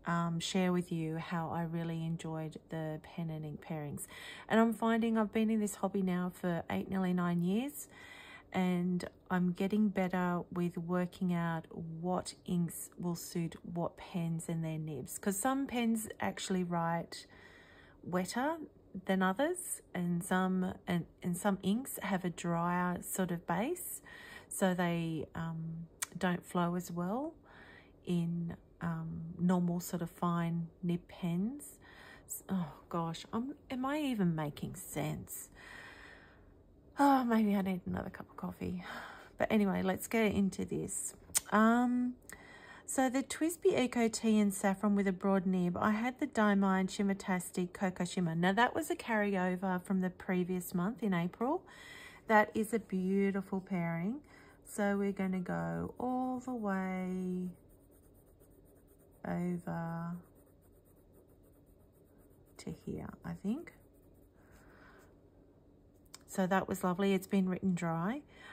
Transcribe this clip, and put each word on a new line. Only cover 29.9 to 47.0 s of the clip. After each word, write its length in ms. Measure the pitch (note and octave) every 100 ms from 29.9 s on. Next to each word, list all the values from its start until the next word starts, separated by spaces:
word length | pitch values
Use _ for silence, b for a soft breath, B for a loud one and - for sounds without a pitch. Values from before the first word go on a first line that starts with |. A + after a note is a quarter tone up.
| F3
of 80 | E3+
fine 560 | - F3 E3+ E3+ E3+ E3 -
nib 240 | F3 F3 -
pens. 720 | - F3 E3+ G#3+ C#4+ - - B B B B B
S-, 160 | - -
oh 240 | F#3+ D#3 - -
gosh, 380 | E3+ E3 E3 -
I'm, 220 | A3+ C4 - -
am 120 | B3+
I 140 | C4 D4+
even 380 | C#4+ A#3 F3 D#3+
making 400 | D3+ - C#3 C3+
sense? 760 | - D#3 D3+ D3+ - - - B B B B B B B B B B B - - - -
Oh, 240 | C#4+ C4+
maybe 320 | A#3+ A3+ G#3+ G3+
I 80 |
need 180 | F#3+ F3+ F#3
another 240 | F#3 F#3+
cup 180 | - -
of 80 | -
coffee. 460 | F3+ F3+ F3+ F3+ B B B B B -
But 120 | -
anyway, 300 | A3 G3+ F3+
let's 240 | F#3 F#3+ -
get 260 | A3+ G#3+
into 340 | G3+ G3 F#3 F#3
this. 500 | - F3+ - - - - - -
Um, 640 | G#3 A3 A#3+ B3 B3 B3 B3+ - B B B B B B
so 240 | - C4
the 140 | C4
TWSBI 560 | C4 - D#4 F4 G4 -
Eco 300 | B3 A#3+ A3+
Tea 280 | A3+ A3+ G#3+
and 140 | G#3
Saffron 400 | G3 G3+ G3 G#3
with 140 | G3+ G3
a 60 |
broad 320 | F#3 G3+ G3 F#3
nib. 320 | F#3 F3 F3+
I 140 | G#3+
had 280 | G#3+ A3+ B3
the 80 | D4
Diamine 600 | - G#3 G3+ G3 F#3+ F#3+
Shimmertastic 840 | -